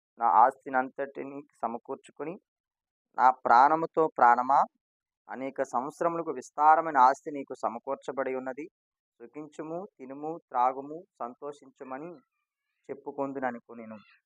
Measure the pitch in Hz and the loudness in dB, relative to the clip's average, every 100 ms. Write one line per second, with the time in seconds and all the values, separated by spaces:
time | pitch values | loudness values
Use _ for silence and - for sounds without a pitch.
0 | _ _ 117 98 127 135 143 131 131 - | _ _ 4 6 6 4 -4 -4 -4 -8
1 | 139 139 139 139 - _ 113 117 - 135 | -10 -8 -12 -14 -18 _ -8 -8 -10 -14
2 | - - 147 196 _ _ _ _ _ _ | -14 -12 -12 -12 _ _ _ _ _ _
3 | _ - 127 - - 117 139 160 165 - | _ 2 2 2 4 6 6 4 0 0
4 | 160 - 120 120 127 143 214 _ _ _ | 0 4 4 4 4 2 2 _ _ _
5 | _ _ - 110 135 131 131 123 139 - | _ _ -16 -10 -10 -6 -4 -4 -6 -4
6 | 170 170 160 127 - - 151 160 165 143 | -4 -2 -8 -10 -10 2 6 6 4 4
7 | 127 139 160 147 135 127 107 117 - 135 | 4 4 -6 -10 -10 -6 -6 -6 -8 -8
8 | - 135 131 131 131 127 165 _ _ _ | -8 -6 -4 -4 -8 -10 -14 _ _ _
9 | _ _ 120 147 151 - 156 170 208 _ | _ _ -20 -18 -16 -14 -10 -10 -12 _
10 | 131 139 151 165 _ 127 127 135 139 156 | -16 -12 -10 -12 _ 0 0 -2 -10 -14
11 | - _ 120 127 143 143 135 _ 131 131 | -16 _ -12 -12 -16 -16 -20 _ -14 -12
12 | 165 160 _ _ _ _ _ _ - 139 | -14 -18 _ _ _ _ _ _ -16 -14
13 | - 139 139 135 127 117 - 120 110 107 | -12 -8 -6 -4 -6 -8 -16 -20 -18 -18
14 | _ _ | _ _